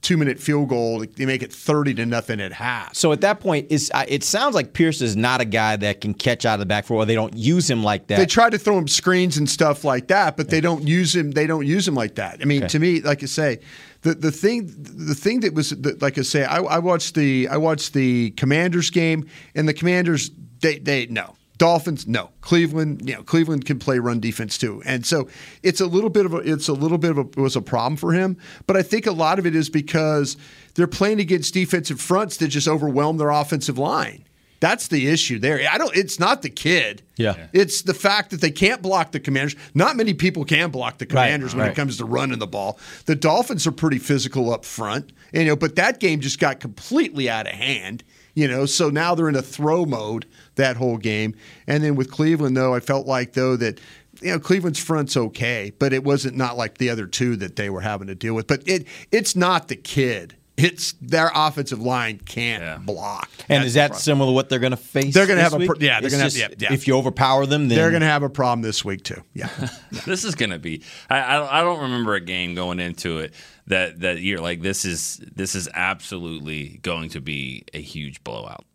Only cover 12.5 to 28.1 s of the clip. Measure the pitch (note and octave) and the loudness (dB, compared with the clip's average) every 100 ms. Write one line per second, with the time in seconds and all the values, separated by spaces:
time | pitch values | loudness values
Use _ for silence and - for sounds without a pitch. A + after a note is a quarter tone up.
12.5 | C#3+ G2 D3+ E3+ E3 C#3 C#3+ C#3 - D3+ | 2 2 2 2 2 0 -2 -2 -2 -2
13.5 | A#2 - - - - D#3+ D#3+ D#3 D3+ G3 | -2 -8 -20 -20 -4 -2 0 0 2 0
14.5 | A#3+ F#3 - C#3+ - D#3 C#3+ G3 B3 G#3+ | 0 -4 -12 -18 -10 -6 -2 0 2 0
15.5 | D#3 D3 C#3+ C#3 - C#3+ C#3+ C3 D3+ C3+ | 0 -2 -2 -4 0 -2 0 0 0 2
16.5 | D#3 F#3 D#3+ F3 E3+ - - C#3+ C3+ B2+ | 0 2 0 2 0 0 0 2 2 0
17.5 | D3 D#3+ D3+ - C#3+ C3 B2 A#2 - C3 | 2 2 0 -2 0 2 2 0 0 2
18.5 | D3 F3+ F3 E3 F3 E3 D#3+ D#3 - - | 2 2 2 0 2 2 0 -4 -14 -10
19.5 | - D#3 D3+ E3+ F3+ E3+ D#3 - - - | 0 0 2 2 2 2 0 -2 -10 -20
20.5 | - D#3+ C#3+ C#3 C#3 A#2+ A2+ F2+ - _ | -2 0 0 0 0 0 -4 -6 -12 _
21.5 | - E3+ E3+ F3 D3+ - A2+ F2+ - - | 2 4 6 2 -6 -2 -2 -4 -14 2
22.5 | E3+ E3 D#3 D#3 C#3+ C3 G#2+ G#2 D#3+ E3 | 4 4 2 -2 -2 -6 -8 0 2 2
23.5 | D3+ C3 C3+ - B2+ A#2+ A#2+ A2+ A2 A2+ | 0 -2 -4 0 0 2 0 -2 -4 -6
24.5 | - A#2+ G2+ - B2+ A#2 E3 C3 - - | -2 -4 -4 -4 -4 0 -2 -2 -10 -20
25.5 | - F#3 - F#3 F3 A3 G#3 F#3 E3 - | -2 -2 2 2 2 2 2 2 0 -2
26.5 | D#3 D3+ C#3 D#3 E3+ E3 D3 C3 - C3+ | -2 0 0 0 2 2 0 -2 0 0
27.5 | C3 F#2+ B2 A#2+ D3+ E3+ | 0 -2 0 0 -2 0